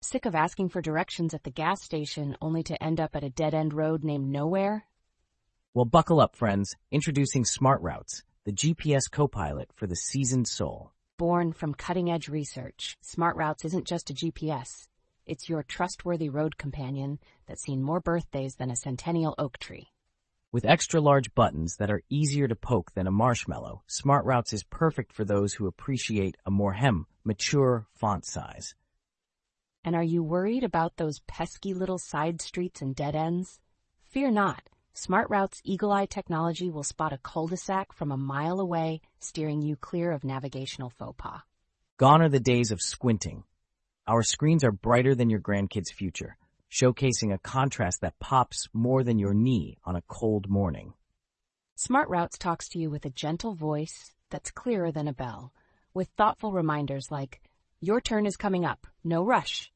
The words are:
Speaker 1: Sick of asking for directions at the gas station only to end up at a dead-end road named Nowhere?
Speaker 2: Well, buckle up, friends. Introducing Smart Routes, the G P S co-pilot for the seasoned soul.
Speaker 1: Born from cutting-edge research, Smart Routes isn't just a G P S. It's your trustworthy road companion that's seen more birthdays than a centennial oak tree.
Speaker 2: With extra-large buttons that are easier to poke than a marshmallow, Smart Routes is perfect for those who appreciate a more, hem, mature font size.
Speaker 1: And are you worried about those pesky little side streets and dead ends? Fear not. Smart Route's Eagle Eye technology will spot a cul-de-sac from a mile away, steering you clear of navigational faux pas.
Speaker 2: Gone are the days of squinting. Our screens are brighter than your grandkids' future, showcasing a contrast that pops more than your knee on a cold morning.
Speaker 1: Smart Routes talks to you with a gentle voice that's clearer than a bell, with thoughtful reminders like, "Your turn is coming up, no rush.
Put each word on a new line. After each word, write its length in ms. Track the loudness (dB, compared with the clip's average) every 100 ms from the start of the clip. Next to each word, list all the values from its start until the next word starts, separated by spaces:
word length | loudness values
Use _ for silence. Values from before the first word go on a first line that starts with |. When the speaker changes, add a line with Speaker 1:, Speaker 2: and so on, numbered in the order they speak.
Speaker 1:
Sick 220 | -4 -4 0
of 80 |
asking 360 | 2 0 2 -2
for 120 | -2
directions 540 | -2 -2 -2 -2 -2 -2
at 80 |
the 80 | -10
gas 320 | -4 -2 -2
station 520 | -2 -6 -4 -4 -6 -4
only 220 | -2 -2
to 200 | -2 -4
end 160 | -2 0
up 160 | 0 -2
at 80 |
a 60 | -6
dead-end 420 | -2 0 2 0
road 320 | 0 0 0
named 280 | 0 -2 -2
Nowhere? 560 | 0 0 0 0 -2 -6 _ _ _ _ _ _ _ _ 0
Speaker 2:
Well, 100 | 6
buckle 340 | 6 6 6
up, 160 | 6 4
friends. 400 | 0 2 0 -4 _
Introducing 560 | 0 2 2 2 2 0
Smart 380 | 2 4 4
Routes, 400 | 0 -6 -10 -16 -16 _
the 80 | -8
G 220 | 0 0
P 220 | 0 2 2
S 120 | 2
co-pilot 600 | 0 0 0 -4 -6 -10 _
for 100 | -6
the 100 | -4
seasoned 520 | -4 -2 0 0 0
soul. 440 | -2 -4 -6 -16 _ _ _
Speaker 1:
Born 340 | 2 2 0
from 220 | -2 -6 -6
cutting-edge 540 | -4 -2 0 -2 -2
research, 680 | -6 -6 -10 -14 -12 -14 -14
Smart 340 | -12 -2 -2 0
Routes 280 | -2 -2
isn't 220 | -4 -4 -2
just 240 | -6 -6
a 40 | -6
G 160 | -6
P 180 | -6 -6
S. 380 | -6 -8 -16 -20 _ _ _ _
It's 200 | -12 -6
your 140 | -6
trustworthy 680 | -6 -4 -4 -4 -4 -2 -2
road 280 | 0 -2 -2
companion 640 | -8 -8 -6 -4 -4 -6 _ _ _
that's 160 | -14
seen 220 | -4 -2
more 160 | 0 -2
birthdays 560 | 0 -2 -2 -6 -6 -4
than 160 | -6
a 40 | -4
centennial 600 | -4 -6 -2 0 0 0
oak 220 | -4 -6
tree. 320 | -14 -16 -18 _ _ _ _ _ _
Speaker 2:
With 140 | -2 4
extra-large 680 | 4 4 4 6 6 4 4
buttons 400 | 4 4 -4 -2
that 140 | -2
are 100 | -2 -2
easier 380 | 0 0 2 0
to 80 | -2
poke 360 | 0 0 0 -4
than 100 | 0
a 60 |
marshmallow, 720 | 4 4 2 -2 -6 -8 -14 _
Smart 400 | -4 2 2 4
Routes 260 | 2 2
is 120 | -6
perfect 500 | -8 0 0 0 -8
for 120 | -6 0
those 280 | 2 2
who 140 | 0 -4
appreciate 680 | -6 -4 -4 0 0 0 -2
a 60 | -2
more, 240 | 2 2
hem, 320 | 2 2 2 -2 _
mature 640 | -4 -2 0 2 4 2 -2
font 320 | _ -2 -2 -4
size. 480 | -10 -10 -12 -16 -18 _ _ _ _ _ _ _ _ _ _
Speaker 1:
And 120 | -2 0
are 80 |
you 180 | 2 0
worried 420 | 0 0 0 0
about 340 | 0 0 0 -2
those 240 | -4 -4
pesky 520 | -12 -8 -8 -6 -6
little 240 | -4 -2 -4
side 420 | -4 -2 -2 -2
streets 440 | -6 -4 -6 -4
and 120 | -6 -4
dead 200 | -2 0
ends? 440 | 0 0 -4 -12 _ _ _ _ _
Fear 200 | -2 2
not. 320 | 4 2 -2 -14 _ _
Smart 340 | -18 0 0 2
Route's 280 | 0 0 -4
Eagle 280 | -6 -2 2
Eye 140 | 2 0
technology 640 | -4 -4 -2 0 -2 -4
will 140 | -4
spot 300 | -8 -4 -4
a 40 | -4
cul-de-sac 760 | -6 -4 -4 -4 -2 -4 -4
from 200 | -6 -4
a 60 | -2
mile 420 | -2 -2 -2 0
away, 420 | 0 0 0 -4 _ _
steering 440 | -12 -4 -2 0
you 120 | -2 -4
clear 360 | -4 -2 0
of 120 | -2
navigational 680 | -4 -4 -6 -8 -8 -8 -10
faux 240 | -10 -14 -10
pas. 240 | -12 -12 -16 _ _ _ _ _
Speaker 2:
Gone 240 | 8 10
are 80 | 8
the 100 | 6
days 300 | 4 4 4
of 100 | 0
squinting. 640 | -4 -2 0 0 -2 -10 -16 _ _ _ _ _ 0
Our 160 | 2
screens 420 | 2 2 4 6
are 80 | 4
brighter 440 | 2 4 6 6 4
than 160 | 4
your 80 | 2
grandkids' 520 | 0 0 0 -2 -6
future, 460 | -6 -8 -6 -12 -14 _ _ _
showcasing 640 | 2 4 4 0 0 0
a 60 | -2
contrast 640 | -2 0 0 0 -2 -2
that 180 | -6 -6
pops 500 | 0 2 2 -2 -6
more 300 | -2 2 2
than 140 | 4 2
your 160 | 4
knee 460 | 4 4 2 0 -8
on 120 | -6 -6
a 80 | -6
cold 400 | -4 0 2 2
morning. 460 | 2 2 -2 -10 -20 _ _ _ _ _ _ _ -10
Speaker 1:
Smart 320 | 0 2 2
Routes 300 | 0 -2 -4
talks 320 | -4 -4 -4
to 80 | -4
you 140 | -2
with 120 | -4 -8
a 40 |
gentle 460 | -6 -4 -4 -4 -4
voice 580 | -2 -2 -4 -10 -20 _ _
that's 220 | -10 -10
clearer 400 | -10 -4 0 0
than 160 | -2 -4
a 60 |
bell, 400 | -4 -8 -8 -14 _ _ _ _
with 180 | -6 -6
thoughtful 420 | 2 2 2 -4
reminders 580 | 0 0 0 -2 -6 -6
like, 320 | -8 -8 -12 _ _ _ _
"Your 200 | 0 0
turn 280 | 2 0 0
is 100 | 0
coming 260 | -2 0
up, 220 | 0 -4 -10 _
no 200 | -2 0 2
rush. 460 | 2 0 -8 -10